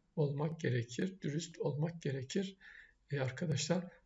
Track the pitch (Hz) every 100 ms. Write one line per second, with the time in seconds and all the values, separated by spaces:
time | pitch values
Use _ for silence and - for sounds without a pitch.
0 | _ - 143 143 156 - - 123 113 -
1 | 190 - 156 147 170 - 151 139 165 165
2 | 147 135 127 196 196 - - - - _
3 | - 143 127 - 175 127 - 175 175 -